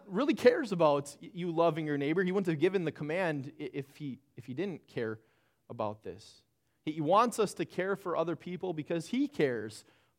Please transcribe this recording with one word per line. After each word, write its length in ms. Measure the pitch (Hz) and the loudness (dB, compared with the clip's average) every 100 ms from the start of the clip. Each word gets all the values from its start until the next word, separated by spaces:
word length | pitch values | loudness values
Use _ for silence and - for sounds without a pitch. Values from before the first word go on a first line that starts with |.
| - | -4
really 280 | 190 294 | 0 0
cares 360 | 233 247 247 247 | 4 6 6 2
about 440 | 180 156 143 143 - | 4 4 4 0 -12
y-, 80 | 170 | -14
you 180 | 175 175 | -6 -2
loving 340 | 160 170 156 151 | 2 2 2 0
your 120 | 143 | 0
neighbor. 240 | 139 170 | 0 2
He 100 | 185 | 2
wouldn't 160 | 196 180 | 2 0
have 120 | 156 | 2
given 240 | 175 190 | 2 2
the 80 | 160 | -2
command 600 | - 151 170 175 147 135 - | -4 -4 -2 0 -2 -6 -10
i-, 100 | 147 | -8
if 240 | 147 135 - | -8 -10 -10
he, 220 | 143 117 _ - | -10 -10 _ -16
if 80 | |
he 100 | - | -10
didn't 320 | 127 202 147 - | -6 -6 -6 -8
care 320 | 131 110 110 _ _ _ _ - | -4 -4 -6 _ _ _ _ -12
about 340 | 120 107 107 | -6 -4 -6
this. 400 | 98 98 - - _ _ _ _ | -10 -14 -16 -20 _ _ _ _
He, 80 | 156 | -8
he 80 | 156 | -2
wants 380 | 151 202 240 - | 4 6 4 2
us 160 | 202 | 0
to 100 | - | -2
care 320 | 175 - 190 190 | -6 -2 -2 -2
for 200 | 180 151 | -2 0
other 200 | 165 160 | 0 -2
people 360 | 175 180 185 | -6 -6 -6
because 340 | 156 147 170 160 | -6 -2 -4 -2
he 200 | 240 277 | -2 0
cares 560 | - 143 120 107 - - _ _ | 2 2 0 -6 -10 -20 _ _